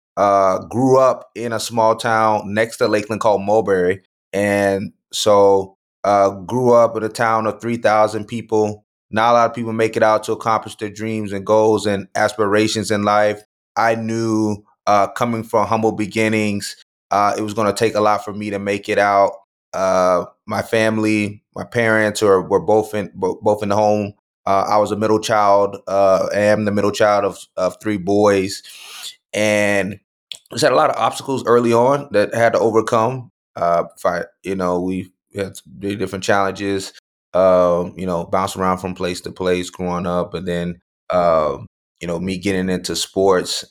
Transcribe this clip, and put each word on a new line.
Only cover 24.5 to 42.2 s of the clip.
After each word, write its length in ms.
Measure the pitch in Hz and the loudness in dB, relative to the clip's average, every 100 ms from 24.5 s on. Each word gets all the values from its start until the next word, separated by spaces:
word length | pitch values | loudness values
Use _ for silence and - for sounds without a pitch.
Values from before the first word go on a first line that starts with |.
| 98 95 | -2 0
I 80 | 107 | 0
was 160 | 101 | 0
a 40 | 104 | 0
middle 220 | 107 107 | 0 0
child, 580 | 110 107 101 101 101 101 - | 0 2 4 2 2 -4 -4
uh, 400 | 98 98 92 - | 2 4 2 0
I 60 | 101 | 0
am 280 | 104 107 104 | 2 2 0
the 40 | |
middle 220 | 101 101 | 0 -2
child 320 | 101 107 104 | 2 2 2
of, 120 | 98 90 - - | 0 -4 -12 -4
of 220 | 90 - | -4 -4
three 140 | 107 104 | -4 -4
boys, 640 | 87 104 104 98 95 - - - - - - - _ | 0 2 4 2 0 -6 -16 -20 -20 -16 -16 -18 _
and 640 | 104 107 104 104 101 92 95 _ _ _ - _ | -4 0 0 0 0 -2 -8 _ _ _ -20 _
just 100 | 123 | -2
had 80 | 131 | 2
a 60 | 135 | 2
lot 120 | 147 | 2
of 60 | |
obstacles 500 | - 113 - - 131 113 | 0 -2 -4 -6 -4 2
early 260 | 120 120 | 2 4
on 360 | 117 123 143 139 | 4 4 0 0
that 200 | 104 101 | 0 0
I 60 | 117 | 2
had 140 | 117 | 2
to 80 | - | 2
overcome. 720 | 113 110 107 117 113 131 117 _ _ - | 2 2 2 0 0 -4 -12 _ _ -4
Uh, 300 | 85 85 85 - | 0 0 -2 -4
if 100 | 92 | -2
I, 160 | 87 - _ | -2 -6 _
you 100 | 92 | -8
know, 260 | 95 90 90 | -4 -2 -2
we 300 | 92 92 90 _ _ | -2 -6 -8 _ _
had 220 | 98 92 - | -10 -10 -12
some 160 | - - | -20 -10
very 200 | 98 104 | -8 -6
different 260 | 92 98 | -6 -4
challenges, 720 | 104 101 98 95 101 98 - - _ _ _ | -2 0 -2 -4 -4 -4 -6 -16 _ _ _
um, 600 | 90 95 90 90 87 87 85 | 2 4 6 4 2 -2 -6
you 100 | 92 | -6
know, 180 | 85 | -4
bouncing 380 | 85 95 98 95 | -4 -4 -4 -2
around 160 | 92 92 | -2 -2
from 160 | 92 | -4
place 260 | 90 90 90 | -6 -6 -6
to 100 | - | -12
place 360 | - 92 90 90 | -6 -2 -2 -4
growing 380 | - 90 87 90 | -8 -6 -4 -4
up, 260 | 87 85 | -4 -4
and 140 | 82 92 | -8 -6
then, 340 | 87 87 85 _ _ - | -6 -6 -10 _ _ -4
uh, 480 | 90 87 80 76 69 107 _ _ _ | 0 2 2 0 -4 -12 _ _ _
you 60 | 85 | -8
know, 140 | 85 | -6